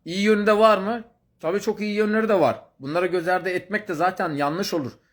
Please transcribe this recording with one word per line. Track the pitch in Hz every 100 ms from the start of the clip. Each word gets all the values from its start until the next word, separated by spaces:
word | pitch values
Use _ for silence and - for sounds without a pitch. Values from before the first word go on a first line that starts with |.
| -
iyi | 180
yönü | 208 214 208
de | 208
var | 220 202
mı? | 196 233 220 _ _ _
Tabii | 160 196
çok | 214 208
iyi | 208
yönleri | 208 214 214 220
de | 196
var. | 135 104 - -
Bunları | 135 165 180
göz | 180 170
ardı | 180 175
etmek | 180 - 202 208
de |
zaten | 156 180 185 180
yanlış | 143 143 165 196
olur. | 170 123 - _